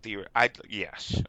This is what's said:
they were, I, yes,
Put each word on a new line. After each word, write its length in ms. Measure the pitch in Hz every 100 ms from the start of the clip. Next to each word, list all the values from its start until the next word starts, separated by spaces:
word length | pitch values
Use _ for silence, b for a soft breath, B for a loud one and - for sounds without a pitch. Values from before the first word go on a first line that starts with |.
they 140 | 113 101
were, 100 | 92
I, 160 | 117 120 - -
yes, 540 | 104 90 - - -